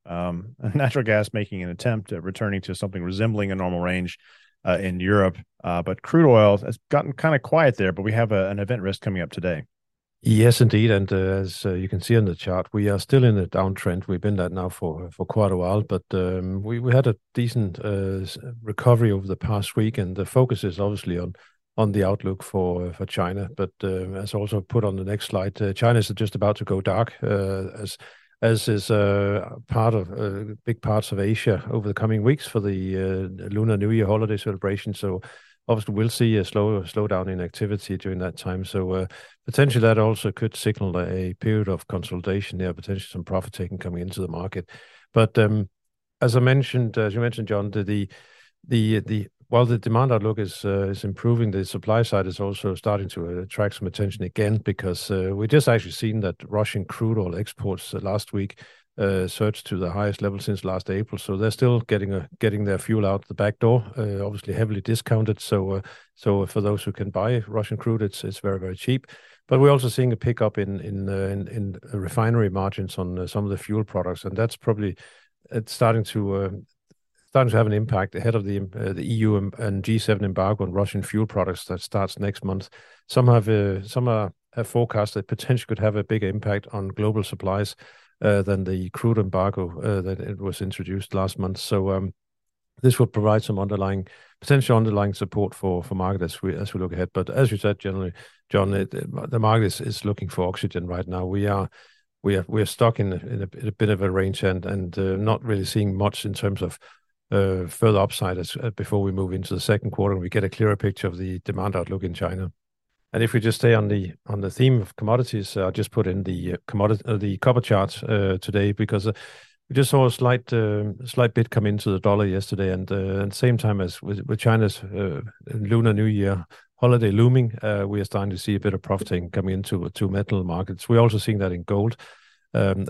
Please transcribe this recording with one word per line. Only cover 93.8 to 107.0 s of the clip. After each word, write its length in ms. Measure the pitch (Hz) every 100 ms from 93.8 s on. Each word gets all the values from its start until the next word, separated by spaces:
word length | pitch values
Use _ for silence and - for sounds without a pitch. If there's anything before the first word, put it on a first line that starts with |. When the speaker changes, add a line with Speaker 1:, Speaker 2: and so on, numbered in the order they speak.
| 98 98 95 - - _
Speaker 2:
potential 360 | - 139 127 113
underlying 360 | 110 104 101
support 420 | 95 92 104 98 -
for, 280 | 98 90
for 120 | 85 95
market 260 | 92 98
as 200 | 85 -
we, 140 | 95 80
as 180 | 101
we 60 | 95
look 140 | 90
ahead. 160 | 85 90
But 160 | - 90
as 220 | - 135
you 60 | 104
said, 220 | 104 101
generally, 320 | 101 95 92 - - _ _
John, 240 | 101 98
it, 200 | 98 95
it, 140 | - - - -
the 80 | 117
market 260 | 110 113 101
is, 160 | -
is 240 | - 107 101
looking 240 | 107 90
for 180 | - 90
oxygen 380 | 92 98 90 87
right 220 | 87 90
now. 180 | 92 92
We 220 | 101 101
are, 220 | 98 95 - _ _ _ _
we 120 | 98 95
are, 100 | 87
we 140 | 110
are 60 | 101
stuck 320 | - 117 -
in 140 | 101
a, 20 | 90
in 260 | 92 110
a, 160 | 95 -
in 100 | 107
a 40 |
bit 180 | 101 104
of 120 | 98
a 100 | 98
range 320 | 95 95 95
and, 220 | 98 92 92
and, 300 | 98 90 92
uh, 160 | 95 95
not 280 | 107 107
really 220 | 117 101 92
seeing 300 | 110 101 95
much 280 | 101 - 104
in 80 |
terms 280 | 98 101 95
of, 160 | 90 - - _